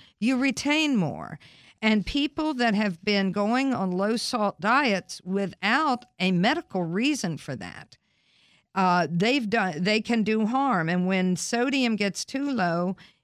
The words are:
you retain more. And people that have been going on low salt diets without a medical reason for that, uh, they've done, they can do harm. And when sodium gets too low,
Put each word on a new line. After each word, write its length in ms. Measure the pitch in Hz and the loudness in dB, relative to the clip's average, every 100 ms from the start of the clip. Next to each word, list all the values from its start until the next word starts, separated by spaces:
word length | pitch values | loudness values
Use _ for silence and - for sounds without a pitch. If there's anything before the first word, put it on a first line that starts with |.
| - _ | -16 _
you 160 | 220 262 | 0 2
retain 640 | 269 - 285 302 302 247 | 2 0 0 2 2 2
more. 420 | 160 80 - - - - - _ | 0 -4 -10 -14 -18 -20 -20 _
And 240 | 220 214 185 | 2 2 2
people 480 | 285 285 - 311 262 | -2 -2 -2 -4 0
that 180 | 240 | 0
have 280 | 202 214 170 - | 2 0 -2 0
been 260 | 202 190 | 0 2
going 420 | 202 208 247 269 | 0 0 0 0
on 180 | 247 190 | 0 -2
low 260 | 180 202 233 | 0 0 -2
salt 420 | - 247 202 - | -2 -2 -2 -2
diets 640 | 190 262 285 196 - - | 0 2 2 0 -4 -12
without 800 | 180 196 196 - 196 254 311 247 - - | -6 -4 -4 -4 -2 0 0 -2 -6 -2
a 140 | 185 | 0
medical 500 | 180 202 320 - 190 | 4 2 0 -2 -4
reason 540 | 170 180 269 294 180 143 | -4 0 0 0 -4 -6
for 180 | - 127 | -8 -12
that, 420 | 87 - - - _ _ _ _ _ _ _ 190 | -12 -14 -18 -20 _ _ _ _ _ _ _ 0
uh, 320 | 185 180 160 | 2 4 2
they've 400 | 170 214 277 220 | 2 2 2 0
done, 320 | 226 185 147 | 0 0 -2
they 200 | 180 214 | 0 0
can 220 | 214 233 | 0 0
do 240 | 208 220 220 | 2 0 0
harm. 420 | 262 277 196 160 | 0 2 0 0
And 180 | 180 180 | 0 2
when 300 | 190 185 180 | 2 2 0
sodium 580 | - 233 254 269 240 220 | -2 -2 0 0 0 0
gets 300 | 208 - - | -2 -4 -6
too 260 | 269 285 | -4 -2
low, 460 | 247 175 170 180 185 - _ | -2 0 0 -2 -4 -12 _